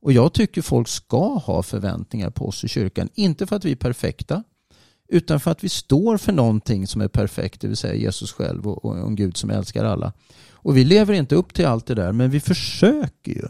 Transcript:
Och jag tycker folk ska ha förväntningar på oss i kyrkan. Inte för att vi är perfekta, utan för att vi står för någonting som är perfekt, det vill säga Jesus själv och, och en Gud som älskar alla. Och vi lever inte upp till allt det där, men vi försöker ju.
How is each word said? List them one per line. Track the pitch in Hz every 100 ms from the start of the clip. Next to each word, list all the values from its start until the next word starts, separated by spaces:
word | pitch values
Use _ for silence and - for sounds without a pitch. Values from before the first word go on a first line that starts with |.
Och | 151
jag | 127 135
tycker | - 220 -
folk | 160 123 117
ska | - _ 117 196
ha | 269 - 90
förväntningar | 87 110 98 87 92 113 98
på | - -
oss | -
i | 117
kyrkan. | - 98 - 90
Inte | - 196 156 190
för | 208
att |
vi | 190
är | 135
perfekta, | 127 120 - - - 175 226 _ _ _ _ _ _
utan | 170 - 151
för | 170
att | 165
vi | 190
står | - - 135 214 214
för | -
någonting | 185 117 107 - 101 95
som | -
är | 104
perfekt, | - 101 - 92 -
det | 107
vill | 107
säga | -
Jesus | 107 110 - -
själv | - 85 87 104
och, | 98
och | 110 98
en | 101 107
Gud | 101 87
som | 104
älskar | 104 95 110
alla. | 110 95 82 - _ - -
Och | _ - 135
vi |
lever | 131 196 208
inte | 202 135
upp | 156 185
till | - 165
allt | 113 -
det |
där, | 117 90
men | 110 127
vi | 143
försöker | - 180 - - 202 302 277 _ -
ju. | - -